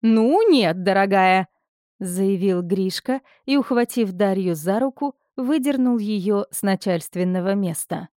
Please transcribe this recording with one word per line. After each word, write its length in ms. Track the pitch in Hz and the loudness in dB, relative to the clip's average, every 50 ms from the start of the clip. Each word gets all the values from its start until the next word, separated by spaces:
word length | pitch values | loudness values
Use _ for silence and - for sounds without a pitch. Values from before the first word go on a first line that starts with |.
| - | 4
«Ну 460 | 226 226 220 220 240 302 392 453 453 | 4 4 4 4 4 4 4 4 6
нет, 340 | 339 269 214 170 160 185 180 | 4 4 4 2 0 0 0
дорогая», — 680 | 196 190 196 196 196 196 196 190 185 185 190 185 - _ _ _ _ _ _ _ _ _ _ | 0 2 2 2 2 4 4 4 4 4 2 0 -2 _ _ _ _ _ _ _ _ _ _
заявил 640 | - 185 180 180 196 196 196 185 180 202 180 180 180 | -10 -8 -4 -2 0 0 0 0 0 0 0 0 -2
Гришка 580 | 170 185 190 190 185 180 - - - 254 269 _ _ _ _ _ | -2 -2 -2 -2 -2 -4 -6 -4 -4 -6 -6 _ _ _ _ _
и, 100 | - 269 | 0 0
ухватив 560 | 285 262 - 269 240 240 233 - 247 226 196 185 | 0 2 2 0 0 0 0 0 -2 -2 -2 0
Дарью 420 | 175 214 196 190 190 190 180 170 | -2 0 0 0 0 0 -2 -2
за 240 | 160 151 175 196 220 | -4 -2 -2 -2 0
руку, 380 | 254 269 254 - 285 285 - _ _ _ _ - | 0 -2 -4 -4 -8 -8 -8 _ _ _ _ -8
выдернул 600 | 262 247 302 320 254 285 285 262 254 254 247 233 | -4 -2 0 0 0 0 0 0 2 0 0 0
ее 480 | 208 208 214 202 175 202 208 202 202 - | -2 -2 -4 -4 -2 0 -2 -2 -2 -4
с 120 | - - - | -10 -6 -2
начальственного 920 | 202 190 185 - 208 180 170 160 - - 180 180 180 180 185 175 190 196 | -2 -2 -2 -2 -2 -2 -2 -4 -6 -6 -4 -2 -2 -2 -2 -2 -2 -2
места. 540 | 202 196 175 160 - - - 175 165 - - _ | -2 -2 -4 -4 -6 -8 -8 -10 -10 -10 -14 _